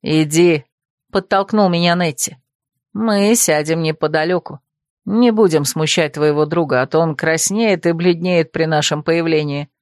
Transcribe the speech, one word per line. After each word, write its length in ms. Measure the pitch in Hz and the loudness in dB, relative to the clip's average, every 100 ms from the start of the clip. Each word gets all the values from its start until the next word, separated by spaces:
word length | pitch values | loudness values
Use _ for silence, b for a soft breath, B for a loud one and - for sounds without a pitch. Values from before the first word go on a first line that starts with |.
«Иди», 600 | - 156 151 156 175 156 - _ _ _ _ | -2 -2 0 2 2 2 -4 _ _ _ _
подтолкнул 560 | 196 185 196 196 220 196 | -6 -2 -2 0 0 2
меня 280 | 170 175 175 | 2 0 0
Нетти. 420 | 175 139 - - _ _ _ _ _ | -2 -4 -10 -10 _ _ _ _ _
«Мы 420 | 202 226 202 202 233 | -6 -2 0 2 2
сядем 460 | - 151 151 165 | 2 0 0 -2
неподалеку. 800 | 160 156 156 156 156 180 - 143 _ _ _ _ - | -2 -2 -2 -2 -2 -2 -4 -18 _ _ _ _ -4
Не 260 | 208 247 | 2 2
будем 340 | 214 202 156 143 | 4 4 4 0
смущать 480 | - 156 - 156 | -2 -2 0 -2
твоего 320 | 147 151 147 151 | 0 0 2 0
друга, 360 | 170 156 131 | 0 0 0
а 60 | 131 | 0
то 120 | 160 | 0
он 160 | 165 147 | 0 -2
краснеет 720 | 160 160 - 202 226 185 175 | -2 -2 -2 0 0 0 0
и 60 | |
бледнеет 640 | 165 175 170 180 175 160 | 0 0 0 0 0 0
при 120 | 160 160 | -2 -2
нашем 380 | 156 143 151 | 0 0 -4
появлении». 640 | 147 165 165 156 151 143 143 _ | -2 -2 0 0 -2 -6 -10 _